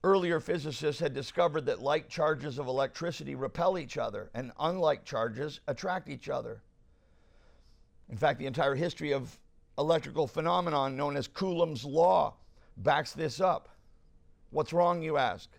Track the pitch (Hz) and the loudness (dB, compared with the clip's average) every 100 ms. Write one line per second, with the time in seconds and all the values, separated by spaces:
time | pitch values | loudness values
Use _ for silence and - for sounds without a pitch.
0 | 175 196 175 165 - 175 151 127 151 143 | 6 4 4 0 0 -2 -2 -2 -4 -2
1 | 165 131 131 - 175 156 131 123 131 156 | -4 -4 -4 0 2 2 -2 -2 0 0
2 | 151 170 156 151 143 127 127 127 139 - | -2 0 0 0 -4 -6 -2 0 0 -2
3 | 170 - 139 131 131 - 175 185 127 147 | -6 -6 -8 -6 -6 0 2 0 -6 -4
4 | 110 104 - 117 127 - 156 185 160 143 | -4 -6 -8 -8 -10 -4 -2 2 2 2
5 | - 123 113 110 151 - - 131 190 175 | -2 -2 -2 -4 -8 -6 -6 -4 -4 -6
6 | 143 135 - 131 117 110 - _ _ _ | -6 -12 -6 -6 -6 -14 -18 _ _ _
7 | _ _ _ - - - - - - - | _ _ _ -20 -20 -20 -20 -20 -20 -20
8 | - 107 151 120 135 131 139 139 170 - | -14 2 2 2 -4 0 0 2 -2 -2
9 | 151 135 127 - - _ _ - 151 165 | -2 -2 -2 -16 -20 _ _ -4 2 2
10 | 147 156 143 - 160 180 175 147 135 131 | 0 -2 -2 0 0 0 2 0 0 -2
11 | 147 139 127 - 190 170 165 131 139 151 | -2 -2 -6 -4 -2 0 0 -2 -2 4
12 | 175 185 147 - - - - - 98 147 | 6 6 2 -4 -20 -20 -20 -2 2 2
13 | - - 156 113 185 165 - - - - | 0 -4 -4 2 2 2 -4 -20 -20 -20
14 | - - - - - 147 151 170 175 175 | -20 -20 -20 -20 -4 -2 0 4 4 4
15 | 160 143 123 90 - | 0 2 2 0 -12